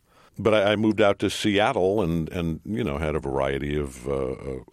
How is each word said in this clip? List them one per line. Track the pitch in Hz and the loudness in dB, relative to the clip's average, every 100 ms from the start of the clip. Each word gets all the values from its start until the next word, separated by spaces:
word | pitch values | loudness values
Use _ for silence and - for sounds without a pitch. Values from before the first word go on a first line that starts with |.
| _ _ _ - | _ _ _ -2
But | 104 | 2
I, | 110 98 | 4 4
I | 104 | 2
moved | 110 104 | 2 4
out | 104 101 | 4 4
to | 104 | 0
Seattle | - 107 98 110 123 92 104 | 0 0 2 2 2 2 2
and, | 87 85 78 | 0 0 -4
and, | 90 82 80 | -4 -4 -4
you | - 110 | -6 -4
know, | 107 71 | -4 -2
had | 78 | -2
a | 76 | -2
variety | 69 67 67 69 71 73 | -2 -2 0 -2 -2 -4
of, | 71 65 62 | -4 -8 -6
uh, | 67 65 | -4 -4
uh, | 60 67 65 58 | -6 -8 -10 -10